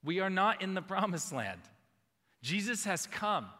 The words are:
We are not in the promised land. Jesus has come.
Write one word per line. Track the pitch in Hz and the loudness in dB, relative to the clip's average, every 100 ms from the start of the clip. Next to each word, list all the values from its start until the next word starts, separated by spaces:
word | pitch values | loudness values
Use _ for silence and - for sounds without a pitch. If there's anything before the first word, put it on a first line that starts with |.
We | 143 175 | 0 2
are | 190 | 2
not | 185 202 208 | 4 4 4
in | 190 | 0
the | 190 | -2
promised | 185 190 202 175 - | -2 0 2 0 -2
land. | 135 104 90 - - _ _ _ _ _ _ | -4 -4 -6 -12 -20 _ _ _ _ _ _
Jesus | 120 185 208 233 | -2 -2 0 -2
has | 214 175 - | 0 -2 -2
come. | - 208 196 101 - | -2 0 0 -2 -14